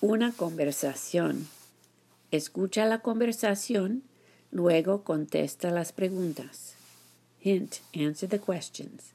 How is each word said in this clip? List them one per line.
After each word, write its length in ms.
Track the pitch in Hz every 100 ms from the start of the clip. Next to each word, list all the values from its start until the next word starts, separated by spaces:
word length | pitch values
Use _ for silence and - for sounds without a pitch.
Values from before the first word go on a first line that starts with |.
Una 320 | 208 220 240
conversación. 1160 | 233 170 160 143 143 139 139 - 175 165 143 156 - - _ _ _ _ _ _
Escucha 560 | 156 151 - 190 214 220
la 140 | 226
conversación, 1000 | 226 226 233 226 214 202 - 220 190 240 - _ _ _ _
luego 540 | - 175 165 165 196
contesta 640 | 202 156 151 156 151 - 180
las 220 | 175 165
preguntas. 800 | - 190 185 180 147 131 - - - - - - _ _ _
Hint, 340 | 196 190 - - -
answer 340 | 170 147 151 190
the 120 | 208
questions. 720 | 208 175 - - - - -